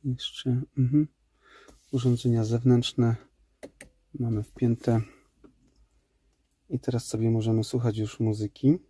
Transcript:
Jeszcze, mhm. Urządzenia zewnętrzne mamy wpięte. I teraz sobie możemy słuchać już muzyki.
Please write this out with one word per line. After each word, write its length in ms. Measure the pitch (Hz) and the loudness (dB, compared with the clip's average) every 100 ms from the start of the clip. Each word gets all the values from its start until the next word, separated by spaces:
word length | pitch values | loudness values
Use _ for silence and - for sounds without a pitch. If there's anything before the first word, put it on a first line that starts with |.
Jeszcze, 580 | 139 123 - - 131 123 139 - | -6 -6 -8 -8 -2 -2 -2 -2
mhm. 300 | 127 147 151 _ _ _ _ - - _ _ | 2 2 0 _ _ _ _ -20 -20 _ _
Urządzenia 520 | 131 123 120 123 117 | -2 0 0 2 0
zewnętrzne 720 | 110 117 123 123 120 - 120 113 - _ _ _ - _ - _ _ 147 | 0 0 4 4 2 0 0 0 -6 _ _ _ -20 _ -20 _ _ -6
mamy 240 | 117 110 | -4 -4
wpięte. 580 | 110 - 120 117 - 113 110 - _ _ - _ _ _ _ _ _ _ _ _ _ _ _ | -6 -2 -2 0 0 0 0 -14 _ _ -20 _ _ _ _ _ _ _ _ _ _ _ _
I 100 | 135 | -6
teraz 260 | - 120 - | -2 -4 -4
sobie 260 | 110 113 | -2 0
możemy 320 | 113 110 110 | 2 2 0
słuchać 340 | 110 127 120 107 | 0 -2 -2 -2
już 220 | 107 - | -6 -2
muzyki. 580 | 110 107 104 - 131 180 | -2 -2 -6 0 2 2